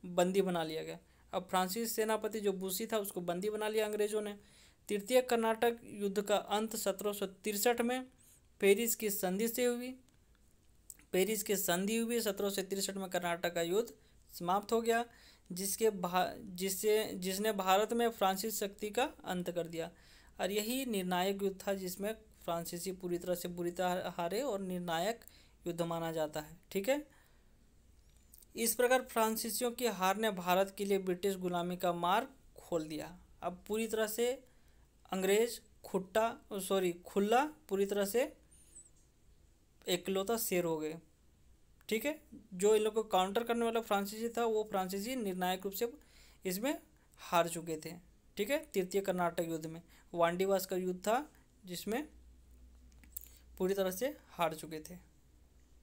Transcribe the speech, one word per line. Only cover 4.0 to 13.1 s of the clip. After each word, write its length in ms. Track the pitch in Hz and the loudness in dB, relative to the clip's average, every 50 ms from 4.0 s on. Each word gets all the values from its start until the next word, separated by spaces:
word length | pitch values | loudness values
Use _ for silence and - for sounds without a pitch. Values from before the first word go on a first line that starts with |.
| 208 214 214 214 | 0 0 0 -2
ने। 160 | 208 208 208 202 - - - - - - _ _ _ - | -2 -4 -8 -12 -16 -20 -20 -20 -20 -20 _ _ _ -4
तृतीय 320 | 208 202 202 - 254 254 | -4 -4 0 4 4 4
कर्नाटक 580 | 254 254 240 226 226 226 220 226 240 233 233 - - | 6 4 4 4 4 2 2 4 2 2 2 -2 -6
युद्ध 380 | - - 208 202 196 196 208 | -12 -6 -4 -2 -2 0 -2
का 140 | 202 214 202 | 2 2 2
अंत 400 | 190 - - 208 208 220 220 226 | 2 2 0 0 0 0 -2 -4
सत्रह 380 | 202 - 196 190 - 208 208 202 | -2 -2 -2 -2 0 -2 -4 -2
सौ 120 | - 196 | -2 -4
तिरसठ 560 | 190 - - - 214 208 202 - 240 240 240 | -6 -6 -6 -6 -4 -2 2 4 4 4 4
में 240 | 233 240 254 262 254 - - - - - - _ - _ _ - | 2 0 0 -2 -4 -8 -14 -20 -20 -20 -20 _ -20 _ _ 4
पेरिस 360 | 208 196 202 214 233 226 - | 6 6 6 6 4 2 0
की 140 | - 220 202 | 0 0 -2
संधि 380 | 202 - 190 180 185 202 233 | 0 0 0 0 0 0 0
से 180 | 226 226 254 247 | 0 2 2 2
हुई। 300 | 247 240 240 247 254 254 254 - _ _ _ _ _ _ _ _ _ _ _ _ - _ _ _ - - - - _ | 2 2 0 -4 -8 -10 -14 -18 _ _ _ _ _ _ _ _ _ _ _ _ -20 _ _ _ -20 -20 -20 -6 _
पेरिस 320 | - 185 185 208 220 208 - | 2 2 2 2 0 0 0
की 120 | - 202 | 0 0
संधि 420 | 190 - 180 170 180 196 208 226 | 0 2 2 2 2 2 2 0
हुई, 240 | 226 226 226 240 233 | 0 0 0 0 0
सत्रह 280 | 220 208 190 196 202 202 | 0 0 0 0 0 0
सौ 120 | 196 196 | 0 -2
तिरसठ 340 | 185 185 196 196 190 196 190 | -2 -2 -2 -2 -2 -2 -4
में 140 | 196 190 | -4 -4
कर्नाटक 460 | 180 | -4